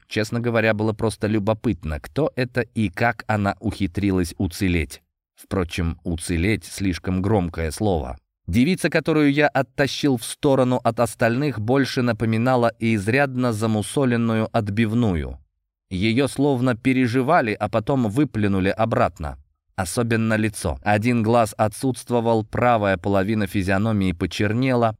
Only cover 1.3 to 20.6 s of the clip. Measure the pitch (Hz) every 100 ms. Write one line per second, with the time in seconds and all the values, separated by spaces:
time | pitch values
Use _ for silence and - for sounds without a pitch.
1.3 | 110 101 110 120 95 80 73 - - 156
2.3 | - 127 127 113 - 104 - 117 117 -
3.3 | 107 101 - 107 - 95 - 101 92 85
4.3 | - 95 - 95 87 76 - _ _ _
5.3 | _ - 95 85 - 85 78 92 80 -
6.3 | 87 92 98 - - 98 85 - 92 95
7.3 | 107 87 85 80 - 107 85 64 65 _
8.3 | _ - 98 139 185 160 165 160 156 143
9.3 | 143 147 135 131 - 135 - 147 123 -
10.3 | - 147 135 127 127 117 113 117 - 113
11.3 | 120 151 110 107 139 127 131 120 110 113
12.3 | 110 123 127 117 - 113 110 98 131 143
13.3 | 123 123 107 113 107 101 147 131 117 117
14.3 | 110 110 117 104 104 113 117 113 85 65
15.3 | 67 _ _ _ _ _ 92 110 113 143
16.3 | - 143 127 127 113 131 127 123 127 127
17.3 | 170 117 101 104 113 107 135 113 113 151
18.3 | 110 101 98 92 104 113 127 98 - 73
19.3 | 67 _ _ _ - 92 - 117 113 110
20.3 | 110 110 -